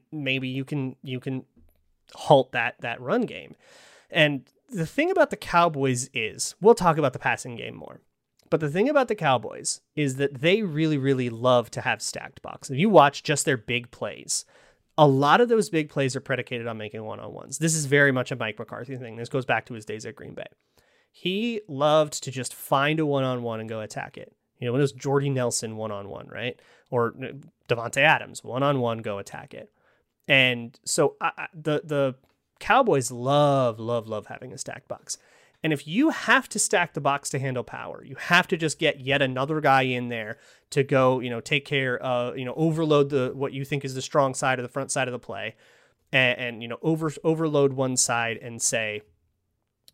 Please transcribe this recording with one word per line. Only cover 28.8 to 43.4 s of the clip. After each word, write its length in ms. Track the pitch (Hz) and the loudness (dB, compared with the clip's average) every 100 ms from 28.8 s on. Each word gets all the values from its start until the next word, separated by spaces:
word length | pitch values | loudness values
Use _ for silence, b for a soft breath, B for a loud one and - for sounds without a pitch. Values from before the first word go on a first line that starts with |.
| 120 113 | -2 -4
go 180 | 110 101 | -6 -8
attack 360 | 101 151 - | -10 -14 -16
it. 160 | - - _ _ _ _ _ - | -18 -18 _ _ _ _ _ 2
And 500 | 139 127 120 117 - - | 4 4 2 -6 -12 -4
so 300 | - 143 - | 2 2 2
I, 120 | 180 - | -6 -6
I, 100 | 151 | -12
the, 280 | 160 156 151 | -8 -4 -4
the 320 | 156 147 135 127 _ _ _ - | -2 0 0 -2 _ _ _ -6
Cowboys 520 | - 233 240 143 123 | 2 4 4 2 0
love, 680 | 120 127 143 147 139 123 110 | -4 0 4 4 4 2 -2
love, 280 | 113 120 110 | -4 -4 -4
love 200 | 107 - | -8 -10
having 260 | - 127 | -16 -16
a 40 | - | -14
stacked 300 | - - - | -14 -14 -14
box. 300 | - - - b b b b | -14 -12 -14 b b b b
And 120 | 160 | -2
if 140 | 147 151 | -2 -2
you 240 | 185 311 | 2 2
have 360 | - - 254 - | 2 4 2 2
to 100 | 208 | -4
stack 340 | - 196 170 | 0 2 0
the 80 | 160 | -2
box 280 | 139 139 - | -2 -2 -2
to 80 | 139 | -4
handle 240 | 135 123 | -4 -4
power, 400 | 117 120 107 - - | -8 -10 -12 -14 -14
you 100 | 135 | -10
have 320 | - 175 190 | 2 2 4
to 80 | 170 | 0
just 200 | 160 - | -2 0
get 220 | 156 143 | -2 -2
yet 220 | 131 139 | 0 0
another 380 | 131 127 139 156 | 0 -2 -2 0
guy 220 | 143 135 | 4 4
in 280 | 131 123 123 | 4 0 -4
there 280 | 117 107 113 b b b | -6 -8 -12 b b b
to 140 | 143 | 0
go, 360 | 135 135 131 131 | 2 4 4 2
you 100 | 123 | -2
know, 120 | 120 | -6
take 240 | - 147 - | -2 -2 0
care 320 | 143 131 123 | -2 0 -2
of, 400 | 131 123 123 - | -2 -2 -2 -6
you 80 | 127 | -6
know, 80 | 120 | -2
overload 540 | 160 156 156 147 139 | 0 0 4 4 4
the, 220 | 139 127 | 0 -2
what 180 | 135 | -4